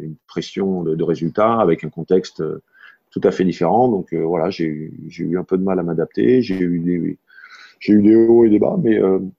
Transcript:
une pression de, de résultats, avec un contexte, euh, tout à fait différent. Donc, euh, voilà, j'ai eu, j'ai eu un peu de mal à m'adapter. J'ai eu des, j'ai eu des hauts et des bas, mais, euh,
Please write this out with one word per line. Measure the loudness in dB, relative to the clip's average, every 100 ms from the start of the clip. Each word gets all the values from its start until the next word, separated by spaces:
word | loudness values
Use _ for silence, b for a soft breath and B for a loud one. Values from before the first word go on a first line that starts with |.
une | -14 -16 _
pression | -10 -8 -6 -4 -4
de, | -4
de | -2
résultats, | -2 -2 -4 0 0 2
avec | 0 0
un | -4
contexte, | -10 -2 -2 -2 -8
euh, | -8 -8 _ b b b _
tout | -2
à | -2
fait | 0
différent. | -2 0 0 2 2
Donc, | 0 -4
euh, | -4
voilà, | -2 -2 -2
j'ai | -4
eu, | -6 -6 -12 -14 -16
j'ai | -10
eu | -6 -4
un |
peu | -2 -2
de |
mal | -2 -2
à |
m'adapter. | -2 -4 -4 0 2 2
J'ai | 0 -2
eu | -2 -2
des, | -2 -2 -4 -8 _ B B B B B
j'ai | 2
eu | 4
des | 6 6
hauts | 6 6 6
et |
des | 4
bas, | 2 0
mais, | 0 2
euh, | 2 0 -4